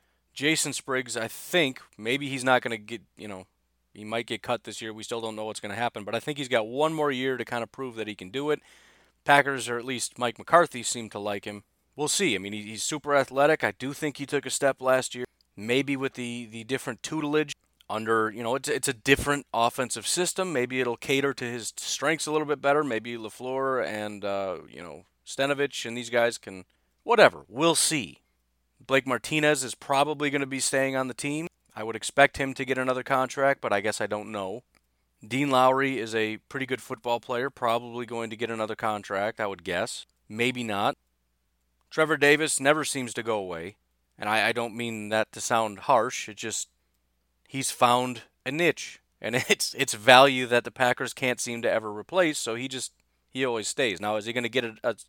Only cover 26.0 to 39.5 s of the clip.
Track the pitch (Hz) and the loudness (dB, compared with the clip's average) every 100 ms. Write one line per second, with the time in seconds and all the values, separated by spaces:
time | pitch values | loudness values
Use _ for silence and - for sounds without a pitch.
26 | 117 120 120 - 101 92 - _ _ _ | -2 2 2 0 -12 -16 -18 _ _ _
27 | - 220 156 80 - 120 165 151 - 156 | 2 8 8 6 -10 2 2 4 2 0
28 | 98 - _ _ _ _ _ _ - 135 | -4 -12 _ _ _ _ _ _ 0 0
29 | 131 117 - 156 151 139 123 - - 139 | 2 -2 -2 2 2 2 -2 -6 0 2
30 | 147 143 143 143 135 135 - 135 135 135 | 2 0 -2 0 -2 -4 -2 0 0 0
31 | 127 - 143 151 170 _ _ 113 110 110 | -4 -6 -6 -6 -8 _ _ -10 -8 -8
32 | - - 139 - 135 131 127 131 127 127 | 0 6 6 6 -4 -2 -2 0 0 0
33 | 127 135 127 139 139 135 120 101 104 - | 0 0 0 2 2 2 0 0 0 -2
34 | 104 104 104 107 95 120 - _ _ _ | -4 -4 -6 -8 -8 -10 -14 _ _ _
35 | _ _ 107 131 143 127 131 131 135 135 | _ _ -4 -2 4 6 6 6 2 -2
36 | 110 113 107 107 - 139 131 127 - 127 | -2 0 0 -4 -10 -8 -4 -6 -6 -6
37 | 123 117 - 120 135 - 117 120 120 120 | -2 -2 -2 -4 -4 -2 0 0 -2 -10
38 | 117 117 113 110 117 113 110 107 110 104 | -6 -6 -6 -4 -4 -2 -4 -2 -2 -2
39 | - 98 107 113 104 | -4 -2 -2 -2 -4